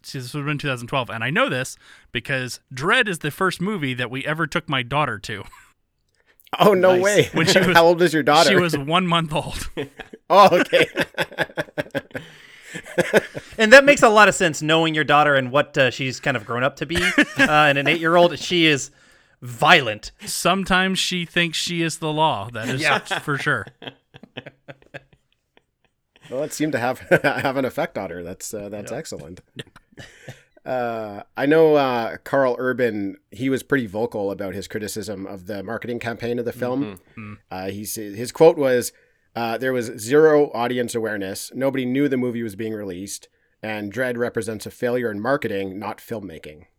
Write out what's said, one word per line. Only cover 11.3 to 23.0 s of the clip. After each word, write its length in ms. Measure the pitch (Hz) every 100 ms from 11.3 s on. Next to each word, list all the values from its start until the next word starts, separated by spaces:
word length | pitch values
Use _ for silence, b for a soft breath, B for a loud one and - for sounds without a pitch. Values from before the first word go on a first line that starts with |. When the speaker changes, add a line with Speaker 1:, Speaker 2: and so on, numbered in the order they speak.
| - - - - - - 139 - 160 160 B B B B B B - - 214 - - - -
Speaker 4:
And 160 | 220
that 100 | 262
makes 180 | 277 285
a 60 | 233
lot 180 | 214 202
of 60 |
sense, 260 | - 180 143
knowing 340 | 151 160 160
your 80 | 156
daughter 320 | 143 147 151
and 160 | 139 127
what, 260 | 139 143 151
uh, 140 | 131
she's 280 | - 131 120
kind 180 | 147 123
of 80 |
grown 180 | 104 120
up 140 | 135 -
to 80 |
be, 100 | 147
Speaker 1:
<laughs> 420 | 170 180 180 - -
Speaker 4:
uh, 60 | 269
and 280 | 151 151 139
an 100 | 139
eight-year-old. 520 | 165 165 175 175 147
She 260 | - 180 160
is 220 | 139 - b b b b b
violent. 680 | 123 117 151 170 123 104 - _
Speaker 1:
Sometimes 720 | 208 - 175 190 185 185 190 185
she 280 | - 180
thinks 320 | 170 175 170 -
she 240 | - 175
is 160 | 165 -
the 140 | 156
law. 380 | 151 160 113 104
That 160 | 117 123
is 120 | 127
Speaker 4:
Yeah. 180 | 147
Speaker 1:
for 380 | 143